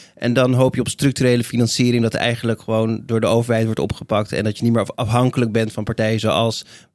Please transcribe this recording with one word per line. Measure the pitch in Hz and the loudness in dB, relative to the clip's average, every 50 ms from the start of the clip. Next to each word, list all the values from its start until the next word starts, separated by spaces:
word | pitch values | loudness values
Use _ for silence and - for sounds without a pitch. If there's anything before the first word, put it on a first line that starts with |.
| - - _ | -20 -20 _
En | - - 123 120 | -6 -2 0 2
dan | 131 127 127 127 | 2 2 4 4
hoop | 123 131 131 - | 4 4 2 2
je | 131 | 0
op | 117 - | -4 -4
structurele | - - 139 143 127 - 131 127 123 120 117 | -4 0 0 0 0 2 2 2 2 2 0
financiering | - - 117 120 117 - - 123 120 120 120 113 | -2 0 0 0 0 2 2 2 2 2 2 0
dat | 110 - | 0 0
eigenlijk | - - 120 120 117 - 113 110 - - | 0 -2 -2 -2 -2 -2 -2 -4 -4 -4
gewoon | - 113 113 113 113 113 - - | -2 0 0 0 0 -2 -4 -4
door | - 113 113 | -2 -2 0
de | 113 | 2
overheid | 87 110 117 120 120 117 113 113 | 2 2 2 2 2 0 0 0
wordt | 110 110 - | 0 0 -2
opgepakt | - 104 - - - - 107 104 107 - - | -2 -4 -4 -6 -6 -2 -2 -2 -2 -2 -4
en | - 107 | -2 -2
dat | 110 104 - | -2 -2 0
je | 110 | 0
niet | 117 117 | 2 2
meer | 113 98 | 2 0
af-, | - - | -2 -4
afhankelijk | - 123 104 113 123 127 127 117 127 123 113 104 | -6 -4 0 2 2 2 2 2 0 -2 0 0
bent | 113 113 110 - | -2 -2 -2 -4
van | - 104 | -8 -6
partijen | - 110 - 110 107 113 107 | -6 -2 -2 0 0 0 0
zoals | 101 107 - 87 117 113 110 - - - - - - _ _ | 0 0 0 0 0 -2 -2 -6 -10 -16 -20 -20 -20 _ _